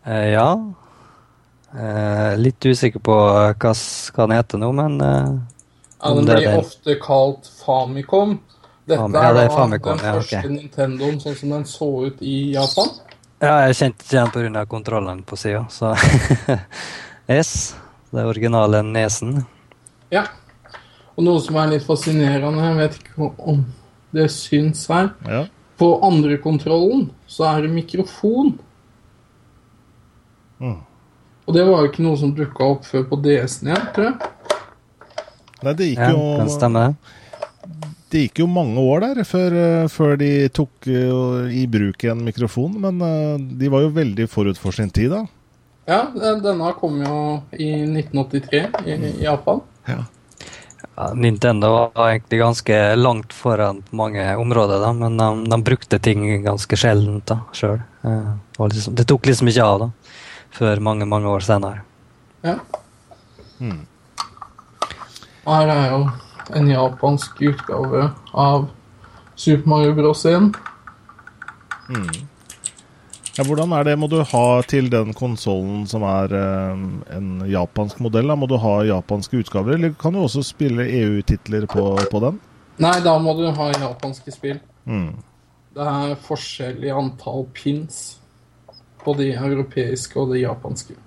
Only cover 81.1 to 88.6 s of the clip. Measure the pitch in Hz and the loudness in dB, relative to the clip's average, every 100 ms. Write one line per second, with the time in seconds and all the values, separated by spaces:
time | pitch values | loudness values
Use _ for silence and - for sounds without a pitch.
81.1 | 104 - 104 - 107 107 104 98 98 98 | 0 -2 -4 -4 -6 -2 -2 0 0 -2
82.1 | 104 120 208 _ _ _ - 160 180 170 | 0 -2 -4 _ _ _ 0 2 2 2
83.1 | 160 160 156 170 151 147 143 135 123 139 | 2 2 -2 -2 -2 -4 -4 -8 -8 -12
84.1 | 131 - - 139 143 _ _ - 101 82 | -12 -18 -12 -10 -10 _ _ -8 -6 -6
85.1 | - - _ _ _ _ 143 147 143 143 | -10 -18 _ _ _ _ -8 -6 -4 -4
86.1 | 143 - 151 - - 127 127 139 135 135 | -8 -8 -10 -10 -10 -10 -8 -6 -4 -6
87.1 | 131 - 135 131 - 143 147 160 - - | -8 -10 -10 -10 -8 -6 -6 -8 -14 -18
88.1 | - _ _ _ _ | -20 _ _ _ _